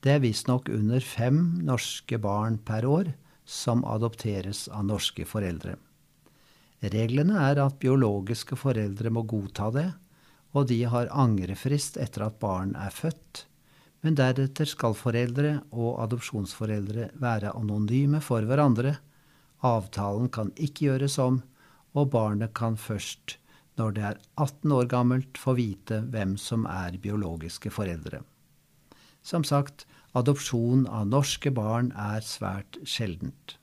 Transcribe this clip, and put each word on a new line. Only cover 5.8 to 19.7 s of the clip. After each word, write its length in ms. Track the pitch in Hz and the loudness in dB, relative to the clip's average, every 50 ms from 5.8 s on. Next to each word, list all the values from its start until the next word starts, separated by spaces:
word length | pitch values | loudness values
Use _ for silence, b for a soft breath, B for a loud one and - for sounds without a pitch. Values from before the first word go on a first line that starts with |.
| - _ _ _ _ _ _ _ b b b b b b b b b b b b | -14 _ _ _ _ _ _ _ b b b b b b b b b b b b
Reglene 560 | - 104 95 107 113 113 120 139 147 180 214 196 143 | -6 -2 0 2 0 2 2 2 4 4 4 4 4
er 160 | 135 143 147 | 4 4 4
at 180 | 139 139 135 - - | 2 2 0 0 2
biologiske 760 | 131 131 135 131 110 101 101 95 101 117 113 - - - | 4 4 6 4 4 2 0 -2 -4 -6 -6 -6 -8 -8
foreldre 560 | - - 135 123 110 107 101 98 101 110 113 113 | -2 0 0 0 0 0 -2 -2 -2 -2 -2 0
må 140 | 113 113 110 | -2 -2 -2
godta 400 | 117 107 98 92 - - 104 107 113 | -2 -2 -4 -4 -6 -4 -4 -2 0
det, 140 | 139 160 185 170 - b b b b b b b b b b b | 0 -2 -2 -4 -8 b b b b b b b b b b b
og 160 | 143 139 120 | 0 2 2
de 80 | 123 113 120 120 | 2 0 2 0
har 220 | 120 120 120 - - | 0 0 0 0 2
angrefrist 880 | 143 135 120 110 95 90 90 95 - - 135 143 147 - - - - | 2 4 4 4 2 0 -4 -6 -4 -2 0 0 0 -2 -4 -6 -6
etter 240 | 135 110 - - 104 | -6 -6 -4 -4 -4
at 140 | 110 107 - | -4 -4 -4
barn 320 | - 104 95 92 92 98 98 - | -4 -2 -2 -2 -2 -4 -4 -4
er 160 | 95 98 - | -6 -8 -8
født, 500 | - - 165 160 - - - _ - - _ b b b b b b b b b b - | -4 -6 -6 -6 -6 -12 -18 _ -18 -18 _ b b b b b b b b b b 0
men 120 | 156 160 | 0 4
deretter 520 | 143 131 127 127 131 135 135 135 - 156 147 | 4 4 4 4 2 0 -2 0 -2 -4 -4
skal 280 | - - - 117 110 | -2 0 0 0 0
foreldre 640 | - - 123 113 117 123 120 120 139 143 151 151 143 - - | 0 -2 0 0 2 0 0 0 0 0 0 0 -2 -4 -6
og 280 | - 120 117 117 120 - 113 | -6 -2 -2 -2 -2 -2 -2
adopsjonsforeldre 1080 | 107 120 120 - - - 113 101 95 - - 113 110 107 104 101 101 107 117 117 - - - | -2 -2 -4 -4 -6 -4 -4 -4 -4 -6 -6 -4 -2 -2 -2 -2 -4 -4 -4 -6 -6 -6 -4
være 340 | 131 120 113 107 101 104 - 117 | -2 0 0 0 -2 -4 -4 -4
anonyme 640 | 113 104 104 107 107 104 117 131 139 143 147 156 147 | -4 -2 0 0 0 2 2 4 4 4 2 2 0
for 220 | - 123 113 110 | 0 0 0 2
hverandre. 480 | 110 127 143 147 139 117 107 120 139 147 - b b b b b b b b b b b b - | 2 2 4 6 4 4 4 2 0 -2 -2 b b b b b b b b b b b b 0
Avtalen 640 | 127 | 2